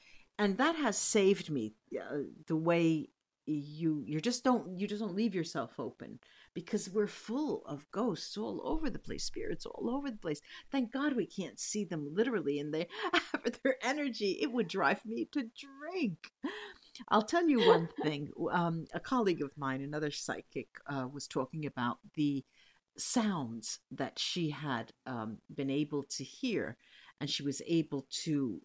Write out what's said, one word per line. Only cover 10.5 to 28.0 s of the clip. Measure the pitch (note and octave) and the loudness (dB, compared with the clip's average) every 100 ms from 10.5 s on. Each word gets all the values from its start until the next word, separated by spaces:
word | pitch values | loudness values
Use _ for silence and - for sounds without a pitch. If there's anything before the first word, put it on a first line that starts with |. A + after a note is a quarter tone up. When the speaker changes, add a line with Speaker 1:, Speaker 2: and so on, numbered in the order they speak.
| - - | -18 -4
Speaker 1:
Thank | C#4 A#3 | -2 0
God | C4 D4 B3+ | 0 0 2
we | F#3+ | -2
can't | - E3+ - | -2 -6 -6
see | - G#3+ | -4 -2
them | F#3+ E3+ C#3+ | -2 -2 -2
literally, | D#3+ A#3 A3 C#3 C#3+ | 2 2 2 2 0
and | D3 | 0
they | D#3 E3+ - | -2 -2 -4
<laughs> | F4+ | 0
have | E4 - - - - | 0 0 -2 -2 0
their | C4+ C4 | 0 2
energy. | A3+ D4 C#4+ A3 G3+ F3+ | 0 0 -2 0 0 0
It | D4 | 0
would | A#3+ F3+ | 0 0
drive | F#3+ C#3+ G3 G#3+ | 2 4 2 -2
me | A3+ D4+ | -4 -2
to | D4 A3+ - C#4 C4+ D4+ | -2 -4 -8 -18 -12 -6
drink. | F#4 C4 D#3+ - _ D4+ G#4 G#4 - - - - | 0 0 -2 -10 _ -8 -6 -12 -16 -20 -18 2
I'll | G#3 | 2
tell | G#3+ E4+ E4+ | 4 4 6
you | B3+ A#3 | 8 10
one | E3 E3 - | 8 6 0
Speaker 2:
<laughs> | |
Speaker 1:
thing. | D3+ C#3+ D3 - E3 | -2 0 -6 -4 0
Um, | F3+ E3+ E3 D3+ | 2 2 0 -4
a | - | -8
colleague | - C4 G#3 E3+ | 0 2 2 2
of | C#3+ - | -2 -4
mine, | C3+ C3 | -4 -2
another | C#3 D3+ D3+ | -4 -2 -2
psychic, | C#3+ - A#2+ - - - - - | -4 -6 -6 -6 -10 -10 -12 -6
uh, | C#3 B2+ | -4 -4
was | C#3+ - | -6 -4
talking | D#3+ C3 D#3+ D3 | -2 -2 -4 -6
about | C3 B2 - - - | -2 -2 -2 -8 0
the | D3 C#3 - _ - _ _ - | 2 2 -4 _ -20 _ _ -6
sounds | - B3 G#3+ F#3 B2 A2+ G#2+ - _ | 0 2 2 0 -4 -6 -8 -10 _
that | C3+ C3+ - | -6 -6 -4
she | - F#3 E3 | -4 0 -2
had, | D3 D3+ A#2+ A#2 - - | -2 -2 -2 -4 -12 -8
um, | B2 A2 A2 _ | -6 -6 -8 _
been | - C3+ | -6 0
able | C3+ D3+ D3 C#3 - | 0 0 -2 -4 -8
to | |
hear, | - - C4 F3+ E2+ - _ - - - | -10 -4 0 0 -2 -6 _ -20 -20 -8
and | C#3 | -4
she | - | -2
was | C#3 C#3 - | -2 -4 2
able | E3+ D3+ C#3 | 2 2 -2